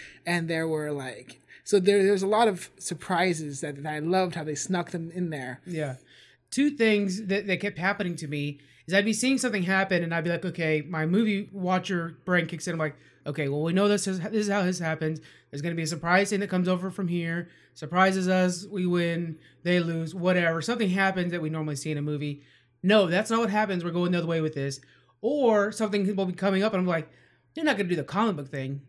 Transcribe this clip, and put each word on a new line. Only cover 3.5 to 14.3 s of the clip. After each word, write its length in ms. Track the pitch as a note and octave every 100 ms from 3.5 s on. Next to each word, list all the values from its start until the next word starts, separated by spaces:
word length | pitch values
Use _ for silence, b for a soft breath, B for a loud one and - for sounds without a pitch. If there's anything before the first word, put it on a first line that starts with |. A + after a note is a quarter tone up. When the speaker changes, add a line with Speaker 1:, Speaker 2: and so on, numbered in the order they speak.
| C#3
Speaker 1:
that, 240 | D3+ C#3
that 100 | D3+
I 60 | D3+
loved 360 | D#3 F#3 F#3 E3+
how 100 | D#3
they 100 | C#3+
snuck 360 | - F3+ E3+
them 200 | E3+ E3
in 160 | F3+ F3
there. 300 | D3 B2+ B2+ F3+
Speaker 2:
Yeah. 300 | D#3+ C#3+ C3 b b b b _
Two 180 | - D4
things 560 | C#4+ A3 G#3 G3 F#3+ G3
that, 220 | G3 G3
that 120 | F3+
kept 180 | G3+ D#3
happening 380 | F#3 G3+ F3+ D3
to 120 | D3
me 300 | D3 C#3+ C#3+ b b -
is 60 | F#3+
I'd 100 | G#3
be 80 |
seeing 240 | G#3+ B3+ C4+
something 240 | B3+ G3
happen 400 | F3+ F#3+ F#3+ F3
and 140 | E3+ E3+
I'd 80 |
be 80 | E3+
like, 120 | E3+
"Okay," 380 | F3+ - D#3+ D#3
my 240 | D3 D#3+ D#3+
movie 420 | F#3+ A3 G3 G#3
watcher 680 | G3 F3+ F#3 F3+ F3 E3 E3 -
brain 220 | F3+ E3
kicks 200 | E3 F#3
in. 60 |
I'm 60 | E3
like, 160 | D#3 - b b -
"Okay, 200 | D#3 C#3
well, 140 | D3
we 100 | E3
know 160 | F#3 G3+
this 200 | G#3 G3+
is, 120 | F#3
this 280 | F3+